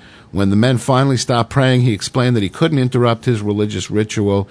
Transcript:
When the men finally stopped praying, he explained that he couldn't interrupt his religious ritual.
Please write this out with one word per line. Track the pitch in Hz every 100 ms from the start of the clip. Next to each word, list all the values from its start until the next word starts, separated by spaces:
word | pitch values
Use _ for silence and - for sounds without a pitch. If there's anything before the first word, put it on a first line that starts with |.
| - - -
When | 95 98
the | 104
men | 123 127
finally | - 127 139 127
stopped | - 120 113
praying, | - 131 127
he | 123
explained | 101 - 131 127 120
that |
he | 95
couldn't | - 160 147
interrupt | 127 127 120 113 -
his | 113
religious | 104 104 104 104 -
ritual. | 104 107 110 101 98 98